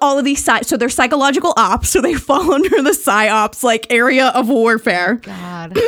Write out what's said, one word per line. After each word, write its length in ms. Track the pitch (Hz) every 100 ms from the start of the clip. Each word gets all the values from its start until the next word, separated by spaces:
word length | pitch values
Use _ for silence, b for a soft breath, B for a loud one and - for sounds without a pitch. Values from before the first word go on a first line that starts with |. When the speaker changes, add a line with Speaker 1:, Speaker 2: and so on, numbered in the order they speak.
Speaker 1:
all 160 | 285 277
of 60 |
these 180 | 277 277
psy-, 180 | 285 226
so 140 | 233 254
they're 120 | 240
psychological 640 | - 254 294 277 277 349 -
ops. 320 | 190 226 -
So 100 | 349
they 120 | 339
<laughs> 140 | 294 -
fall 240 | 311 359
under 300 | 285 381 440
the 80 | 277
psyops, 720 | - 269 208 214 214 214 -
like, 240 | 247 226 -
area 380 | 233 254 262 262
of 200 | 254 226
warfare. 640 | 247 226 226 226 180 180 233
Speaker 2:
God. 600 | - 185 175 175 165 403